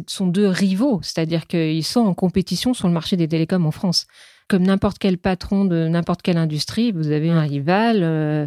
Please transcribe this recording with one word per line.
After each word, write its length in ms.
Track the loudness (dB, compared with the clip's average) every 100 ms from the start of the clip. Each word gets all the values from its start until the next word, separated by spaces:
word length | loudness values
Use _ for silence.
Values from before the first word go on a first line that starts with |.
| -6
sont 200 | -4 -2
deux 220 | 2 0
rivaux, 520 | 2 0 2 0 0
c'est-à-dire 440 | -4 -4 -2 -2 -2
qu'ils 380 | -2 0 -2
sont 160 | -2 0
en 140 | 0
compétition 580 | 0 0 0 -2 -2 -2
sur 160 | 0 0
le 60 |
marché 240 | 0 0 -2
des 100 | 0
télécoms 380 | 0 0 0 0
en 40 |
France. 360 | 0 -2 -2 -4 -14 -20 _ -2
Comme 140 | 2
n'importe 360 | 2 2 0 0
quel 200 | 0 0
patron 480 | -2 -4 -2 0 2
de 220 | 2 0
n'importe 340 | 0 -2 -2
quelle 160 | 0 0
industrie, 520 | 0 -2 -4 -2 -2
vous 200 | 0 -2
avez 180 | 0 2
un 140 | 2
rival, 600 | 0 -2 0 2 2 2
euh, 440 | 2 0 0 -2